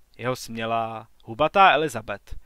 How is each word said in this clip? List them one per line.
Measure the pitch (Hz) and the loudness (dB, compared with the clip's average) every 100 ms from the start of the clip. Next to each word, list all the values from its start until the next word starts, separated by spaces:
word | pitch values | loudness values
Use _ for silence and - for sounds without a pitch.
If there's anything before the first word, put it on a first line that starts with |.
| _ - | _ -8
Jeho | 117 127 | -6 -6
smělá, | - 117 113 113 113 113 110 _ | -10 -8 -4 -4 -4 -10 -16 _
hubatá | - 113 151 202 190 | -16 -2 0 6 6
Elizabeth, | 135 156 113 113 101 - - | 6 0 -6 -10 -12 -10 -12